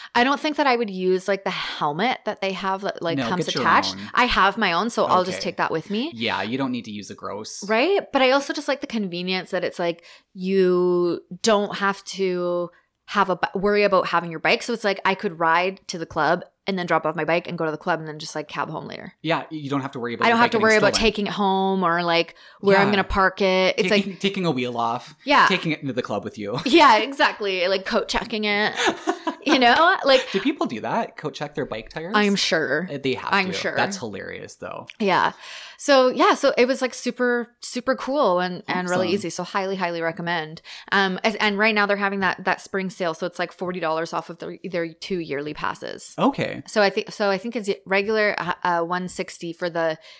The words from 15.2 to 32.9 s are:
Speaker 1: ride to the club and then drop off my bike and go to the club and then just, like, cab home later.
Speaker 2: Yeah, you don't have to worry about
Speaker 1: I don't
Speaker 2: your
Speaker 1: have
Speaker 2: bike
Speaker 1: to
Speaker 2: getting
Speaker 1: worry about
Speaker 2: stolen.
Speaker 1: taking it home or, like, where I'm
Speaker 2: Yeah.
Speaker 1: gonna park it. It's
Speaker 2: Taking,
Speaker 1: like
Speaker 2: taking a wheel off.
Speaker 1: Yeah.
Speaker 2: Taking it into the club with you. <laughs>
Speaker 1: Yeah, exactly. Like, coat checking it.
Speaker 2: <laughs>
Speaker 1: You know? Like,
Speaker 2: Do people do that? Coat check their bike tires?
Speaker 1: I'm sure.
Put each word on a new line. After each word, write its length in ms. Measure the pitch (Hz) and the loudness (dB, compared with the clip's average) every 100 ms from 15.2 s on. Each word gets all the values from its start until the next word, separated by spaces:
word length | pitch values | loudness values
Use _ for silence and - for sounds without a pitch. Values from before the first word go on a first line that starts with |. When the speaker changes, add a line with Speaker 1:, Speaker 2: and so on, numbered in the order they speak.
| 208 160 | -4 0
Speaker 1:
ride 400 | 165 165 190 190 - | 2 4 2 -4 -10
to 100 | 175 | -10
the 80 | 160 | -6
club 380 | 160 151 175 - _ - | 0 2 2 -2 _ -6
and 100 | 190 | -4
then 80 | 175 | 0
drop 180 | 160 156 | 0 0
off 80 | 165 | -2
my 100 | 156 | 0
bike 220 | 175 - | 0 -2
and 100 | 170 | -4
go 80 | 160 | -4
to 60 | |
the 60 | 151 | -4
club 220 | 185 156 | -2 -4
and 80 | 156 | -4
then 120 | 156 | -12
just, 160 | 160 156 | -10 -10
like, 120 | 147 | -8
cab 220 | 156 127 | -6 -6
home 160 | 156 - | -8 -10
later. 280 | - 190 - | -14 -16 -10
Speaker 2:
Yeah, 220 | 156 156 - | -4 -2 -4
you 220 | 156 139 | -10 -4
don't 100 | 139 | -4
have 100 | 131 | -4
to 60 | 127 | -6
worry 140 | 120 | -8
about 120 | 117 226 | 0 2
Speaker 1:
I 40 | |
don't 60 | 233 | 4
Speaker 2:
your 0 | |
Speaker 1:
have 60 | 240 | 4
Speaker 2:
bike 60 | |
Speaker 1:
to 60 | 226 | 4
Speaker 2:
getting 60 | |
Speaker 1:
worry 140 | 220 214 | 4 6
about 160 | 202 - | 4 4
Speaker 2:
stolen. 60 | 220 | 0
Speaker 1:
taking 140 | 214 202 | 0 -4
it 60 | |
home 500 | 185 196 190 190 190 | 0 2 2 2 2
or, 200 | 175 170 | 2 2
like, 320 | 175 170 170 - - - | 2 2 0 -6 -20 -2
where 180 | 196 196 | 4 6
I'm 100 | 202 | 6
Speaker 2:
Yeah. 20 | |
Speaker 1:
gonna 120 | 202 185 | 4 2
park 360 | 202 185 185 | 2 2 4
it. 320 | 196 185 185 - | 2 4 2 2
It's 100 | 185 | 2
Speaker 2:
Taking, 220 | 202 196 | 2 0
Speaker 1:
like 60 | 175 | -2
Speaker 2:
taking 260 | 196 196 175 | -2 0 0
a 60 | |
wheel 260 | 127 123 117 | 0 -2 -2
off. 380 | 117 120 - - | 0 -2 -6 -10
Speaker 1:
Yeah. 240 | 262 269 170 | 2 6 6
Speaker 2:
Taking 240 | 185 165 | 4 0
it 100 | 156 | -4
into 120 | 139 | -2
the 100 | 120 | -4
club 200 | 120 104 | -2 -4
with 140 | 104 - | -4 -8
you. 220 | 101 123 | -6 -4
<laughs> 40 | 240 | 4
Speaker 1:
Yeah, 320 | 320 285 214 | 8 8 8
exactly. 720 | 247 285 277 190 202 185 180 | 2 0 0 0 -4 -2 0
Like, 180 | 196 196 | 0 0
coat 220 | 220 - | -2 0
checking 360 | 220 226 214 208 | -4 -4 -4 0
it. 280 | 202 214 - | 2 0 0
Speaker 2:
<laughs> 100 | 466 339 - - 320 - - | -2 -2 -4 -4 -6 -4 0
Speaker 1:
You 120 | 277 | 4
know? 380 | 240 285 339 381 | 6 6 6 4
Like, 260 | 269 262 - | 4 4 4
Speaker 2:
Do 80 | 196 | -2
people 260 | 262 302 311 | -2 -2 -4
do 140 | 107 | -4
that? 340 | 113 196 214 - | -4 -2 -4 -6
Coat 180 | 147 | -10
check 220 | - 147 - | -8 -8 -6
their 100 | 123 | -6
bike 240 | 110 - | -6 -10
tires? 220 | 160 170 | -10 -2
Speaker 1:
I'm 220 | 214 202 196 | 2 2 2
sure. 520 | - 165 143 151 180 | 2 0 0 -2 -2